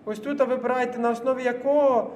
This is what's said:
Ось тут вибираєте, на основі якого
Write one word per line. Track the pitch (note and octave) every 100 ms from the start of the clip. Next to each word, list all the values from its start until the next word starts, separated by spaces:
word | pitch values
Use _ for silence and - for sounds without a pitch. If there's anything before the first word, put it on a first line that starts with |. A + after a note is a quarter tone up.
Ось | G#3+ G#3+
тут | C#4 C#4+ B3
вибираєте, | B3+ B3 B3+ B3 -
на | A#3
основі | A3+ C4 B3+
якого | B3 A#3+ C4+ D4 C#4 A#3+ -